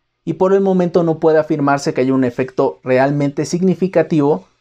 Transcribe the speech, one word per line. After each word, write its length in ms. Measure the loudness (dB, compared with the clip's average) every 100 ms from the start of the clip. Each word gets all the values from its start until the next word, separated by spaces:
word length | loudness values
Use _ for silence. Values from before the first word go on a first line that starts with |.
| _ _
y 100 | -10
por 200 | -2 2
el 80 | 2
momento 400 | 2 0 0 0
no 180 | 0 0
puede 180 | 2 2
afirmarse 540 | 0 -2 0 -2 -2
que 80 | -2
haya 140 | 0
un 100 | 0
efecto 560 | 0 -2 -6 -2 -4 -4
realmente 600 | -2 0 2 0 -2 -4
significativo, 1040 | -6 -2 0 0 0 0 0 0 2 0 -6 _